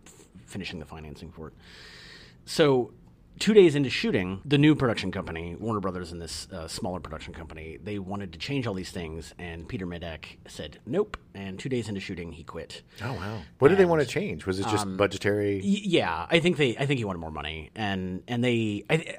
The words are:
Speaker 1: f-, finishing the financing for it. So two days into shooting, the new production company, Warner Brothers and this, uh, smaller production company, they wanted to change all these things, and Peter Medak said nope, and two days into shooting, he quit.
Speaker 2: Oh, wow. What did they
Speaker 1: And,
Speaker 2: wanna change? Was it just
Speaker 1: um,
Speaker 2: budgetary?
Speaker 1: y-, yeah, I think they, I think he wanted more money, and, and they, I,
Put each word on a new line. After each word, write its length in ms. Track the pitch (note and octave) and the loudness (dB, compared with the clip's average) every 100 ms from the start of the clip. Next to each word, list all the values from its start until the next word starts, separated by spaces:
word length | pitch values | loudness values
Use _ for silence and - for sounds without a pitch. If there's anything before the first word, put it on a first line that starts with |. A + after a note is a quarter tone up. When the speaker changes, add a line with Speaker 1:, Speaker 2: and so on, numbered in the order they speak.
| - | -20
Speaker 1:
f-, 60 | - - - - | -20 -20 -20 -14
finishing 320 | G2+ F2 E2+ | -10 -8 -10
the 60 | D2+ | -12
financing 460 | D#2+ D2+ C#2+ D#2+ | -14 -14 -14 -14
for 160 | D#2+ D2+ | -14 -16
it. 60 | - - - - - - - - - | -16 -20 -20 -20 -20 -20 -20 -20 -20
So 480 | - - D3 B2+ A#2 - - - - - | -6 4 6 4 2 -8 -20 -20 -20 -2
two 160 | G3 | 8
days 200 | G#3+ F3 | 10 10
into 140 | C#3+ B2+ | 8 2
shooting, 540 | - A#3 B2+ F#2 F#2+ | 0 0 0 0 -4
the 140 | C3+ C#3+ | 2 6
new 160 | D3+ | 8
production 360 | C#3+ B2+ G2+ F#2+ | 8 4 2 -2
company, 440 | F#2+ D#2+ E2 E2+ | -4 -6 -8 -8
Warner 260 | E2+ A2 G#2 | -6 -2 -2
Brothers 320 | F#2 F2+ F2 | -2 -4 -8
and 80 | E2+ | -8
this, 260 | E2 - - | -8 -10 -10
uh, 160 | F2+ D#2+ | -10 -10
smaller 320 | - F#2+ F2+ | -6 -6 -6
production 320 | - D#2 - | -8 -10 -12
company, 460 | E2 D#2 D#2+ D#2+ C#2 | -12 -12 -12 -12 -12
they 160 | F2+ G2+ | -8 -8
wanted 340 | F#2 G2+ F#2+ | -6 -8 -8
to 40 | D#2+ | -10
change 280 | - C#3 A#2 | -4 -2 -2
all 80 | |
these 160 | F#2 F2 | -4 -6
things, 420 | F#2 D#2+ D#2+ D#2 - | -8 -8 -8 -12 -14
and 280 | E2+ E2 E2 | -12 -12 -10
Peter 200 | F#2+ F2 | -8 -6
Medak 500 | E2+ E2+ D#2+ - - - | -8 -10 -10 -14 -20 -18
said 320 | - - - | -14 -14 -14
nope, 320 | G#2 E3+ G#3 - - | -4 -2 -2 -6 -14
and 240 | G2 G2 F#2+ | -14 -12 -10
two 120 | C3 | -4
days 180 | B2 G#2+ | -4 -2
into 120 | G2 | -6
shooting, 300 | - F2 E2+ | -6 -8 -8
he 100 | D#2+ | -12
quit. 400 | D2+ E2 - - - - | -12 -12 -12 -14 -18 -10
Speaker 2:
Oh, 100 | A#2+ | -8
wow. 260 | D3 G2+ A2+ - - | -6 -6 -8 -10 4
What 100 | C#3 | 6
did 100 | G3 | 8
they 60 | |
Speaker 1:
And, 60 | F3+ | 6
Speaker 2:
wanna 140 | D#3+ | 6
change? 400 | B2 D3 G#3 D#2+ | 2 -2 -4 -4
Was 160 | F#2+ F#2+ | -2 0
it 40 | G2+ | 2
just 180 | G#2 | 2
Speaker 1:
um, 140 | G2+ F#2+ | 0 2
Speaker 2:
budgetary? 640 | G2 F#2+ G#2 G#2 G2+ G2 | 2 2 0 2 2 0
Speaker 1:
y-, 160 | G3 G#3 | 2 2
yeah, 420 | G#3 D#3+ F#2+ E2 E2+ | 4 2 2 -2 2
I 100 | E3+ | 4
think 180 | E3+ D3 | 4 4
they, 180 | C3+ G#2+ | 2 2
I 80 | |
think 140 | C#3 C3+ | 0 0
he 60 | |
wanted 160 | G#2 F2 | 0 -4
more 100 | D#2+ | -6
money, 400 | D#2 D2 D#2+ D#2 | -8 -8 -8 -10
and, 480 | G#2+ G#2 F#2+ F#2 F#2 - | -6 -4 -2 -4 -6 -4
and 160 | A#2+ | 0
they, 400 | B2 A#2 A2 G#2 - | 2 2 0 -2 0
I, 260 | D#3+ - | 0 0